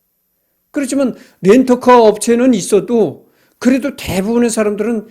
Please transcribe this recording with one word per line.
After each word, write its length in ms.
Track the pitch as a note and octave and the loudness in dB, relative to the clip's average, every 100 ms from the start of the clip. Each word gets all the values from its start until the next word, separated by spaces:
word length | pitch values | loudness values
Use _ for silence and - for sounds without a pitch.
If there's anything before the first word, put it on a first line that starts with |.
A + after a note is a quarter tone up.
| _ _ _ _ _ _ _ | _ _ _ _ _ _ _
그렇지만 440 | D4 C#4 C#4 C4 - - _ | -8 -4 -2 -4 -6 -18 _
렌터카 600 | F3+ B3 B3+ B3 B3 B3 | 2 4 4 0 4 6
업체는 520 | A3 G#3 - A#3 C4 | 4 2 -2 0 2
있어도 760 | A#3 - G3+ E3 A#3+ F3 E3 _ _ _ _ | 0 0 -2 0 -2 -2 -6 _ _ _ _
그래도 400 | B3 C4+ C#4 - | -2 -2 -4 -10
대부분의 520 | - F3+ G3 A#3 A#3+ | -6 -6 -2 -2 -2
사람들은 580 | A3 G#3 G3+ G#3+ A3+ G#3+ | -2 -4 -4 -4 -6 -8